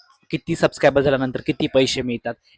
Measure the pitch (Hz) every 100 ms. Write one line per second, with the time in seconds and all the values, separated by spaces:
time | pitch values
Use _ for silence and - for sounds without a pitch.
0 | _ _ _ 156 - 165 156 - 147 139
1 | 139 135 131 123 - 151 151 135 131 -
2 | 127 120 120 117 _